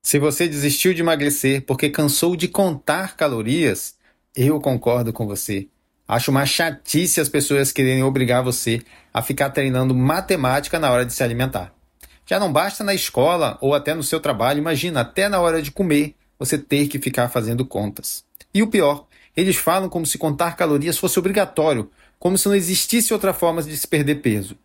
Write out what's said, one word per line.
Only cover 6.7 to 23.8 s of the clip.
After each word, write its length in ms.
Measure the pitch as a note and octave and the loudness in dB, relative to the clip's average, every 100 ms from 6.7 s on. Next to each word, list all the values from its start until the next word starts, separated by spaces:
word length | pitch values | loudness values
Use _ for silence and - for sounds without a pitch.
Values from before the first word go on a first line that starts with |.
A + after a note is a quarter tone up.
| D3 - D3 F3+ - | -4 -2 -2 0 0
as 80 | D3 | 0
pessoas 440 | D3+ C#3+ C#3+ C3+ | 0 0 0 0
quererem 300 | - C3 C3 | 0 0 2
obrigar 400 | C3+ C3+ B2 B2 | 2 0 2 2
você 380 | B2+ B2 A#2 A#2 - - _ | 0 -2 -2 -4 -6 -20 _
a 80 | A2 | -6
ficar 300 | - B2 C#3 | -4 -2 0
treinando 440 | C#3 C3+ B2+ C3 | 0 0 0 2
matemática 840 | B2+ C3 E3+ F#3 F3+ B2+ C#3 C#3+ E3+ | 2 2 0 0 0 2 0 -2 0
na 120 | D3 | 2
hora 140 | B2 | 2
de 80 | B2 | 0
se 100 | - | -2
alimentar. 520 | B2 A#2 B2+ G#2 F2+ _ _ _ - _ | -2 0 -2 -4 -10 _ _ _ -20 _
Já 160 | - F#3 | -4 0
não 100 | G3 | 2
basta 320 | D3 F#3+ - | 0 0 -4
na 120 | G#3 | -4
escola 640 | F#3+ - - C#3+ F3 C#3+ - | -2 -2 2 2 2 0 0
ou 140 | C3+ | 0
até 180 | C#3+ D3 | 0 0
no 100 | D#3+ | -4
seu 160 | D3 D#3+ | -2 -2
trabalho, 380 | D#3 G#2+ A#2+ D3 | -2 0 0 0
imagina, 440 | D#3+ D#3 F3 D3 | -2 -2 -2 -2
até 260 | A#2 - G3+ | -2 0 0
na 140 | G3 | 2
hora 180 | E3+ E3 | 2 0
de 100 | D3 | -4
comer, 440 | - F#3 D3 D3 - _ _ | -4 2 2 0 -6 _ _
você 180 | C3 D3+ | -4 -4
ter 320 | - C#3+ C#3+ | 0 0 0
que 100 | C#3+ | -2
ficar 300 | C3 - A#2+ | -4 -2 0
fazendo 380 | B2 A2 A#2 B2+ | -2 -2 -4 -4
contas. 580 | G2 G#2 - - - _ _ - | -4 -6 -6 -12 -12 _ _ -2
E 80 | G3 | 0
o 60 | A3 | 2
pior, 380 | G#3 D3 C#3+ - _ _ - | 4 2 2 -8 _ _ -2
eles 200 | F#3 - | 0 2
falam 340 | - F#3 F#3+ | 2 0 -2
como 160 | E3+ D3+ | -4 -4
se 100 | - | -2
contar 400 | D#3 C3+ E3+ E3+ | -2 0 -2 0
calorias 400 | E3+ D3 D#3 E3 | 0 2 0 -2
fosse 220 | F#3 - | 0 0
obrigatório, 720 | F3+ G3+ F#3 - D#3 B2+ G#2 _ _ _ | 0 0 0 2 2 0 -4 _ _ _
como 200 | F3+ F#3+ | 0 2
se 100 | G3+ | 2
não 60 | |
existisse 580 | G3+ E3+ F#3 - A#3 A3 | 2 2 -2 0 0 2
outra 220 | G#3+ F#3+ | 0 0
forma 280 | E3+ E3+ E3 | 0 0 0
de 140 | D3+ | -6
se 100 | D3+ | -8